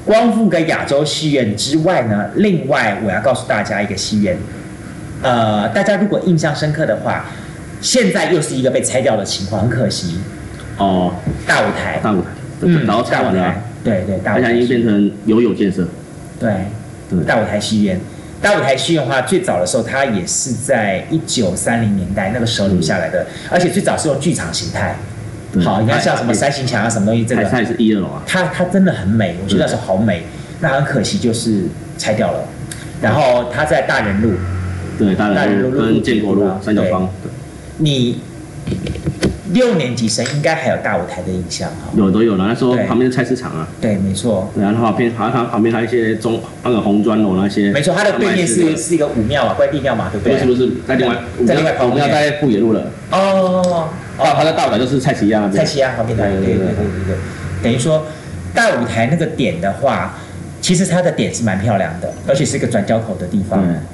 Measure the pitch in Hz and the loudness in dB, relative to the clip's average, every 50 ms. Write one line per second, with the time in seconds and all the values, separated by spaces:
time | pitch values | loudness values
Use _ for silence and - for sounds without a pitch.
0 | - - 214 226 240 233 202 220 226 185 175 165 160 160 131 110 - - 143 143 | 2 4 4 6 6 4 4 4 4 4 4 2 2 2 0 -2 0 2 2 2
1 | 151 147 - - 156 151 143 135 120 104 104 - - 135 147 160 156 185 180 151 | 2 2 -2 -2 0 2 2 2 2 2 0 -2 -2 0 0 2 4 4 2 2
2 | 120 110 104 101 101 - - - 202 208 180 151 131 131 147 135 120 107 98 - | 2 2 0 0 -2 -2 2 2 4 4 4 2 2 0 0 2 2 0 0 0
3 | 110 101 90 95 110 139 123 - - - 110 107 98 - 107 101 104 95 95 87 | -2 -2 -2 0 2 2 0 0 0 -2 -2 -2 0 -2 -2 -2 -2 -2 -2 -4
4 | - - 107 104 101 95 87 - - - - - - - - - - - - - | -4 0 0 2 2 2 0 -2 -4 -8 -10 -12 -12 -14 -14 -14 -14 -14 -14 -12
5 | - - - - - 127 123 117 110 107 107 104 104 113 - 202 185 - 202 180 | -12 -12 -10 -2 0 2 2 4 2 2 2 2 0 0 0 2 2 2 2 2
6 | 214 202 147 135 - 185 170 156 165 156 143 - 156 151 147 160 156 131 104 - | 2 2 2 0 2 2 2 4 2 0 0 0 -2 -2 0 0 0 0 0 -2
7 | - 117 92 82 - - - - - - - - - - - - - - - 254 | -2 -4 -4 -4 -6 -10 -12 -14 -14 -14 -14 -14 -14 -14 -14 -8 -4 0 2 4
8 | 220 185 - 196 160 151 180 160 147 - 139 131 123 127 139 131 - - - 123 | 4 4 2 2 2 2 2 0 0 -2 -2 0 0 2 2 2 0 0 0 2
9 | 117 131 110 101 95 - - - 98 95 110 98 101 127 131 123 110 98 - - | 2 2 2 0 -2 -4 -4 -6 -4 -4 -2 0 0 0 0 0 0 0 -2 -4
10 | - 85 82 90 101 - - - - - - - - - - - 101 98 95 92 | -4 -4 -4 -6 -6 -8 -10 -12 -12 -12 -14 -14 -12 -12 -4 0 0 2 2 2
11 | 90 87 85 - - - - - - - 156 135 110 101 - - - 92 - - | 2 0 -2 -4 -4 -4 -6 -4 -2 0 0 2 2 0 -2 -4 -6 -4 -4 -2
12 | - 113 104 90 - - - - - - - - - 175 170 156 131 107 104 113 | 0 0 0 0 -2 -4 -10 -14 -14 -14 -8 0 2 4 4 4 2 2 2 0
13 | 123 - - - 131 120 95 92 90 90 92 98 - - - - - 123 104 92 | 0 0 0 0 0 0 0 0 0 0 -2 -4 -6 -10 -12 -4 -2 0 0 0
14 | 92 101 95 90 - 117 104 120 123 113 117 120 123 120 131 117 117 117 104 101 | 0 -2 -4 -2 -2 0 0 2 2 2 2 2 2 2 2 2 2 2 4 4
15 | 104 101 - - - 107 107 117 120 110 90 - 107 95 90 92 87 82 - - | 2 2 0 -2 0 2 4 4 4 2 2 0 0 0 0 -2 -4 -4 -6 -12
16 | - - - - - - - - 117 113 98 92 95 104 - - - - - - | -16 -16 -16 -16 -16 -16 -8 -4 -2 -2 0 -2 -4 -6 -8 -10 -12 -14 -16 -16
17 | - - 101 87 76 - 139 113 104 101 104 104 - - 110 104 104 98 90 87 | -8 -2 -2 0 0 2 0 0 0 0 -2 -4 -2 0 2 2 2 2 0 -2
18 | - - - - - - - - - 196 208 170 - 139 135 131 - - 170 156 | -6 -10 -14 -16 -16 -16 -8 -2 2 2 2 2 2 2 0 0 2 0 0 0
19 | 135 127 135 131 123 - 190 175 - - 98 87 - - - 120 113 - - 135 | 2 2 0 0 0 2 0 0 2 0 0 0 0 0 0 0 0 0 0 0
20 | 139 131 107 95 - - - - - 135 120 - - - 135 175 156 - 95 175 | 0 0 0 -2 -2 -2 -4 -4 -2 -4 -4 -4 0 0 2 2 2 0 0 -2
21 | - - 165 156 - - - 131 110 90 90 - - 127 117 117 113 107 101 95 | -2 -2 -2 -2 -2 -2 -2 0 0 0 0 -2 -2 0 0 2 2 2 2 0
22 | 90 87 98 101 95 98 113 123 117 113 - - 101 98 92 87 80 78 101 92 | 0 -2 -2 -2 -2 -2 -2 0 -2 -2 0 0 2 2 2 2 2 2 0 0
23 | 82 80 90 87 78 - - - - - - - - 175 - 208 165 - - - | -2 -2 -2 -2 -4 -4 -8 -12 -6 0 2 2 2 2 0 0 0 0 0 0
24 | - 156 135 131 - 170 - - - 82 87 - - - - - 87 82 - - | 0 0 0 0 0 0 0 0 -4 -4 -6 -6 -6 -6 -4 -4 -4 -4 -4 -6
25 | - - - - - - - - - - - - 87 - 95 101 110 120 143 147 | -10 -12 -12 -12 -12 -12 -12 -14 -14 -4 0 0 2 2 2 2 2 2 2 2
26 | - 175 143 - 120 117 107 101 - 143 143 - 131 120 127 107 104 117 113 113 | 2 2 0 0 0 0 0 2 2 0 0 0 -2 -2 0 0 0 0 0 2
27 | 98 107 117 117 113 113 127 113 107 95 127 123 107 - - - 113 107 107 101 | 2 2 2 2 2 2 0 0 2 2 2 0 0 0 2 2 4 4 4 2
28 | 87 73 71 - - - - 185 180 165 - - 180 180 190 196 190 175 - - | 0 -4 -6 -8 -6 -2 0 0 0 0 0 -2 -2 2 4 4 4 4 2 0
29 | - 95 110 113 101 90 85 90 98 92 101 131 - 90 - - - - 95 95 | 0 0 2 2 2 0 -2 -6 -2 0 2 2 2 2 0 -2 0 0 0 2
30 | 117 107 90 82 - - - - - - - - - 151 135 139 147 - - 117 | 2 2 0 -2 -4 -10 -12 -14 -14 -14 -8 -4 -2 0 2 2 0 2 0 0
31 | 92 - - 95 117 117 107 - - 117 107 98 87 - - - - - - - | 0 0 -2 0 0 0 0 0 0 0 0 0 0 -2 -6 -8 -12 -12 -10 -6
32 | - - - - 113 - - - - - - - - - - - - - - - | -2 -2 0 0 0 0 0 -4 -6 -8 -10 -12 -12 -12 -12 -12 -12 -12 -8 -4
33 | - 107 113 147 147 127 123 123 120 120 - - 151 - 127 - - - 131 131 | -2 0 2 2 4 4 4 2 2 -2 -2 -2 0 2 2 0 2 0 0 0
34 | 110 104 98 101 113 113 92 - - - - - - - - - - - - - | 0 0 0 2 2 2 0 0 -2 -4 -4 -4 -4 -4 -6 -6 -8 -8 -2 0
35 | 110 98 92 90 104 104 101 - 143 104 101 101 127 127 131 147 113 - - 110 | 2 2 2 2 2 2 2 2 2 2 2 2 2 0 0 0 2 2 2 2
36 | - 131 117 107 107 98 95 98 101 95 95 98 - 107 107 98 107 92 90 92 | 2 2 0 2 2 2 2 2 2 2 0 -2 -2 0 0 2 2 2 0 0
37 | 92 92 - - - - - - - - - - - - - - 160 151 139 131 | -2 -2 -4 -8 -10 -10 -10 -10 -14 -14 -16 -16 -16 -16 -4 0 0 2 2 2
38 | 120 120 117 - - - - - - - - - - - - - - - - - | 0 0 -2 -4 -8 -12 -14 -14 -14 -14 -14 -12 -8 -6 -6 -6 -4 -6 -6 -4
39 | - - - - - - - - - - 175 233 254 240 214 165 135 127 120 113 | -6 -6 -4 -2 -2 -2 -2 -4 -6 0 2 4 4 4 2 0 0 -2 -2 -2
40 | 117 107 - - 120 - 147 147 147 165 160 156 - 117 - - - 120 104 87 | 0 0 0 -2 -2 -2 -2 0 0 0 0 0 0 0 0 0 -2 -2 -2 -2
41 | 90 90 - 90 87 92 92 90 87 85 - - 92 80 78 - - - - 110 | -4 -4 -8 -8 -6 -4 -4 -4 -4 -6 -6 -6 -6 -8 -8 -8 -8 -2 2 2
42 | 101 95 90 107 117 113 101 90 95 107 120 - 131 123 123 117 101 95 95 117 | 4 4 4 4 4 4 2 2 0 0 0 0 2 2 2 0 0 0 2 2
43 | 127 127 127 135 123 - 131 - - 78 78 80 80 - - - - 113 104 95 | 2 2 2 0 0 0 -2 -4 -4 -8 -6 -8 -8 -8 -8 -4 -2 0 0 0
44 | 95 98 95 - - 120 104 92 95 104 - 107 101 101 107 113 117 110 98 131 | 0 -2 -2 -2 0 0 0 0 -2 -4 -2 -2 0 0 2 2 2 0 2 2
45 | 123 117 113 113 107 113 110 113 117 120 117 104 110 117 113 110 113 107 123 120 | 0 0 0 -2 -2 0 0 0 -2 0 0 2 2 2 2 0 -2 0 0 0
46 | 113 110 110 107 - 92 113 110 - - - - - 123 123 104 90 104 101 107 | 2 0 -2 -2 -2 -2 -2 -2 -6 -10 -14 -6 -2 0 0 2 2 2 2 2
47 | 101 113 107 110 110 98 92 92 98 101 98 110 101 101 98 - - 185 180 202 | 2 2 2 2 2 2 2 2 0 0 0 2 2 2 2 2 2 2 2 2
48 | 208 208 185 - 214 190 185 185 170 - - 180 165 156 156 - - - 175 156 | 2 0 2 2 0 2 2 2 0 2 2 2 2 2 2 -2 -2 0 2 2
49 | 147 143 - 120 107 113 143 139 120 107 95 - 143 139 156 143 127 135 117 107 | 2 0 0 -2 0 0 0 2 2 0 2 2 2 2 2 0 0 0 0 0
50 | - - - 101 - 120 - - 139 127 123 123 127 110 - - - - 131 127 | -2 -4 -4 0 2 2 2 4 4 2 4 4 2 0 0 -2 -2 -2 0 2
51 | 127 120 120 - - - - - 120 113 165 156 160 156 - - 127 120 123 139 | 2 0 0 -2 -4 -8 -2 0 2 4 4 4 2 2 2 2 2 2 2 2
52 | 143 139 147 147 147 147 143 - 151 135 107 98 113 110 107 95 - - - - | 2 2 2 2 2 2 0 0 2 2 2 4 4 2 2 0 -2 -6 -10 -12
53 | - - - 185 196 196 190 190 185 185 180 185 180 180 175 165 160 160 - - | -6 -2 0 2 2 4 4 4 4 2 2 2 2 2 2 0 -2 -4 -6 -10
54 | - - - - - 143 143 143 151 160 - - 156 127 110 113 127 123 143 131 | -12 -10 -2 2 2 4 4 4 4 2 2 2 2 2 2 2 2 2 0 2
55 | - 135 117 - 107 101 110 107 104 98 98 160 156 - - 139 131 131 120 120 | 2 2 2 4 2 2 4 4 2 2 2 2 2 2 2 2 0 2 2 -2
56 | 110 117 113 110 104 101 98 95 95 92 - 95 95 - - 92 104 95 90 92 | -2 0 0 0 0 0 0 2 2 2 2 2 2 0 0 0 -2 -2 -2 -2
57 | 92 92 92 92 - - - - - - - - - 120 113 131 - 165 156 156 | -2 -2 -2 -4 -4 -8 -10 -10 -8 -8 -6 -2 0 0 0 2 2 2 2 2
58 | - - - - - - - - - - - 240 226 214 156 120 117 113 - 113 | 0 -4 -10 -12 -12 -12 -10 -10 -10 -4 0 2 2 4 2 2 -2 -2 0 0
59 | 117 123 156 165 165 - - - 131 95 85 85 90 98 98 - 139 135 110 92 | 2 2 2 2 0 -2 0 0 0 0 0 0 -2 -2 -2 0 0 0 0 0
60 | 85 85 - - - - - - - - - - - - 185 165 190 - 165 180 | -2 -4 -6 -12 -14 -14 -14 -12 -12 -12 -12 -6 0 2 2 2 2 2 2 2
61 | 175 170 - - 113 87 82 - 117 104 92 98 101 117 104 95 90 80 82 87 | 2 2 0 0 -2 -2 -2 -2 -2 0 0 0 0 0 0 0 0 -2 -4 -6
62 | - - - - - - 139 - 147 123 139 135 127 - - 104 98 - 113 113 | -8 -8 -8 -6 -2 0 0 0 0 -2 -2 -2 -2 0 0 0 0 2 0 0
63 | - - 95 82 90 85 110 101 90 - - 98 92 87 82 76 - - | 0 -4 -6 -6 -6 -2 -2 -2 -2 0 0 0 2 0 0 -2 -6 -10